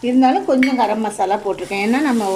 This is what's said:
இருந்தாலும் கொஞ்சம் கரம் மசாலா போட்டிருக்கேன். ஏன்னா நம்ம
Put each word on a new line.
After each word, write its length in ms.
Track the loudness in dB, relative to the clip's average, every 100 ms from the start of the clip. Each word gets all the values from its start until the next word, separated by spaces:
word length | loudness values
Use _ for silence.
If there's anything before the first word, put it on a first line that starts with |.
| 2
இருந்தாலும் 420 | 4 4 2 0
கொஞ்சம் 320 | 2 2 0
கரம் 240 | 0 -2 -4
மசாலா 300 | -4 -2 -2
போட்டிருக்கேன். 400 | -2 -6 -6 -4 0
ஏன்னா 140 | 0 0
நம்ம 160 | 0 0